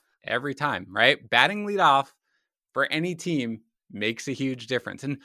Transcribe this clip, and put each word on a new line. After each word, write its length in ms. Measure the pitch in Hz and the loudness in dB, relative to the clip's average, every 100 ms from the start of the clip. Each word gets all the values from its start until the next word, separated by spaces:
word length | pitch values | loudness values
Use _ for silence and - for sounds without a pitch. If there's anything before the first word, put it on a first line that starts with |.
| _ _ | _ _
every 320 | - 117 143 135 | -6 -4 -4 -4
time, 320 | 147 101 92 | -2 -4 -4
right? 400 | 101 120 147 117 | 2 4 4 2
Batting 360 | 117 143 208 208 | 4 4 2 -4
leadoff 440 | 202 165 139 135 _ _ _ _ _ _ | 2 4 4 2 _ _ _ _ _ _
for 120 | 131 135 | -4 -2
any 240 | 156 170 165 | -2 -4 -4
team 460 | 175 156 120 110 _ _ _ | -2 -2 -2 -6 _ _ _
makes 340 | 101 107 117 - | -4 -4 -4 -6
a 40 | |
huge 360 | 123 135 123 113 | -4 -4 -6 -4
difference. 360 | 123 - 90 | -4 -4 -8
And 180 | 135 139 | -8 -8